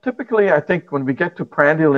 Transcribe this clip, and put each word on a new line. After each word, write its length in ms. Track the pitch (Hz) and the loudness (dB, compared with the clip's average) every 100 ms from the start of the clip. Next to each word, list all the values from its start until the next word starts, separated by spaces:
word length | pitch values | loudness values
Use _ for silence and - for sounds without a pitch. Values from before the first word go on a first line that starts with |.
Typically, 480 | 262 247 240 220 196 | -10 -10 -4 0 2
I 100 | 151 - | 0 0
think 220 | 180 - | -4 -4
when 140 | 143 | -6
we 80 | 131 | -4
get 240 | 131 170 - | -4 -4 -6
to 80 | |
prandial 480 | - - 147 160 156 | -6 0 0 2 2